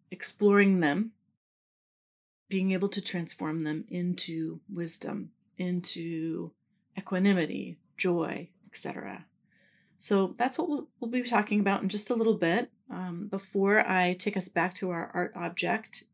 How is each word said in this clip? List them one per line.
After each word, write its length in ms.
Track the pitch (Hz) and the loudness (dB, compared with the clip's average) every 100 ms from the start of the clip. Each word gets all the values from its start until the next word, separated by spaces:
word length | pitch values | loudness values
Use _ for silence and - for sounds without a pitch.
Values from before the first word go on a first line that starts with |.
| - | -16
exploring 640 | 185 - - 208 202 196 190 | -6 -6 4 6 8 8 6
them, 320 | 156 160 226 - _ _ _ _ _ _ _ _ _ _ _ _ - | 4 2 -2 -6 _ _ _ _ _ _ _ _ _ _ _ _ -4
being 220 | 190 190 | 0 2
able 180 | 185 202 | 2 0
to 140 | 202 | -2
transform 640 | - 180 165 - 165 160 | -4 -4 -4 -4 -4 -2
them 200 | 156 151 - | -2 -4 -6
into 720 | 180 175 180 - 160 160 165 - | -2 -2 0 -2 -4 -6 -8 -10
wisdom, 600 | 180 170 - - - - _ _ - | -6 -4 -4 -4 -8 -10 _ _ -6
into 920 | 180 180 175 - 165 165 165 165 170 - _ _ _ - | -2 0 0 -2 -2 -4 -4 -6 -8 -14 _ _ _ -14
equanimity, 840 | - 185 196 185 156 - - 170 _ - | -4 2 4 4 2 -4 -10 -12 _ -4
joy, 520 | 185 175 160 - 170 _ | 0 0 -2 -6 -10 _
et 120 | _ - | _ -4
cetera. 500 | 156 - - - - _ _ _ _ _ _ - | -4 -6 -10 -14 -18 _ _ _ _ _ _ -8
So 380 | - 202 190 - | 0 2 2 0
that's 200 | 254 - | -2 0
what 120 | 330 | -2
we'll, 180 | 294 - - | -2 -6 -10
we'll 100 | 233 | -4
be 140 | 247 | -2
talking 340 | 247 226 208 208 | 0 0 2 2
about 240 | 196 196 | 2 2
in 60 | 190 | 0
just 220 | 208 - | -2 0
a 40 | |
little 200 | 233 220 | 2 2
bit. 360 | 185 170 190 - _ - | 4 2 2 -2 _ -14
Um, 380 | 180 185 170 208 | -10 -8 -8 -6
before 560 | 196 - 202 196 214 | -8 -4 0 4 4
I 280 | - 185 180 | 4 2 2
take 240 | 180 - 196 | 0 -2 -2
us 120 | - | -2
back 240 | - 175 | 0 -2
to 160 | - 185 | -2 -4
our 200 | 170 - | -4 -4
art 200 | 175 175 | -4 -4
object, 720 | 190 170 175 175 202 - - - | -4 -8 -4 -2 -2 -4 -8 -8